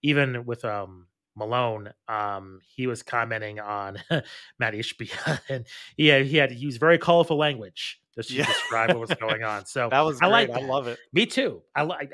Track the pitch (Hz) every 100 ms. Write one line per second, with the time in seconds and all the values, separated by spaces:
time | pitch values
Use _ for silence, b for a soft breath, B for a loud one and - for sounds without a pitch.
0 | 143 143 135 123 120 117 117 104 95 92
1 | 87 _ _ - 107 120 123 110 101 -
2 | - 110 104 101 95 95 _ - 127 117
3 | - 120 117 113 107 104 104 104 98 101
4 | - 160 B B B _ 113 104 113 -
5 | 113 - - 147 - 135 117 B B -
6 | 156 139 139 151 135 123 143 120 151 170
7 | 170 170 165 151 151 131 98 - - -
8 | _ - 113 127 147 - - 113 113 117
9 | 113 170 110 110 110 104 - 135 117 131
10 | 156 131 175 226 127 120 135 135 120 120
11 | - - 226 - 262 98 _ 143 151 156
12 | 143